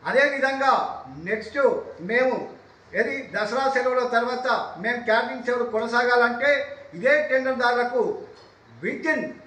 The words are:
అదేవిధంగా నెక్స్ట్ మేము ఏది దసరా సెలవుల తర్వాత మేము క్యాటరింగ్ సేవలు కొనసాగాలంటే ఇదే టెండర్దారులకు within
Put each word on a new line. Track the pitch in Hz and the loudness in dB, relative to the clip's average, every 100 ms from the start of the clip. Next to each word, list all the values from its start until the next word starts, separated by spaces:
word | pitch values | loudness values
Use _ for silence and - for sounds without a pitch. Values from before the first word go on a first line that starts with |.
| 143 | 2
అదేవిధంగా | 226 285 277 262 269 269 - - - 131 139 170 | 4 4 2 0 2 4 4 2 -6 -12 -12 -6
నెక్స్ట్ | 214 - 285 262 - - - 175 | -6 -4 2 2 2 -6 -12 -2
మేము | 240 262 226 - - - - - 185 | 2 2 0 -6 -14 -20 -20 -8 -2
ఏది | 262 277 - | -2 -2 -6
దసరా | 185 214 247 269 254 | -4 -2 0 0 2
సెలవుల | 254 254 240 | 2 0 2
తర్వాత | 233 240 247 262 220 - 160 | 0 0 -2 0 -2 -2 -6
మేము | 214 240 233 | -4 -4 2
క్యాటరింగ్ | 220 240 254 240 | 2 2 -6 -4
సేవలు | 247 233 | -2 -2
కొనసాగాలంటే | 214 233 240 247 240 240 240 277 277 277 - - 170 | -2 0 0 4 4 4 2 2 2 -2 -10 -14 -2
ఇదే | 233 294 - | 2 2 2
టెండర్దారులకు | 262 262 254 247 240 240 254 202 - - - - - - 113 | 0 0 0 2 2 0 0 0 -4 -10 -20 -20 -20 -20 -8
within | 175 254 320 302 311 - | -6 -4 -2 -2 -2 -10